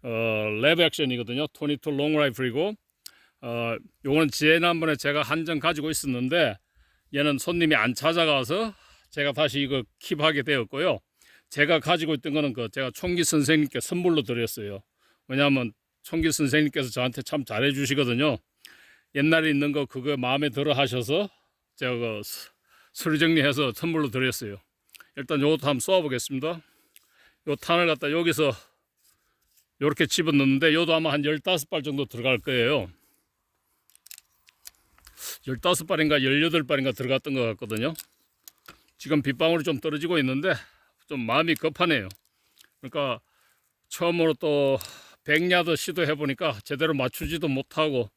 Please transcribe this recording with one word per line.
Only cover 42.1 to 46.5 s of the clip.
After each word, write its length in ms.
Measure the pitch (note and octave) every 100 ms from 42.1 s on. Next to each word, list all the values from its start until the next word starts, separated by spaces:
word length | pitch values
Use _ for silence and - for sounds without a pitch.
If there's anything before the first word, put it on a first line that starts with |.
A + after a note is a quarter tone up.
| - _ _ _ _ _ _
그러니까 400 | C3+ D3 C#3 A2+ _ _ _ _ _ _ _
처음으로 460 | - F3 E3+ E3
또 440 | D3+ E3 C#3+ C#3 C3+ - - - -
백 240 | - D3+ F3+
야드 260 | F3+ E3+ D#3
시도해보니까 840 | - E3+ D3+ D3+ D3 C3+ E3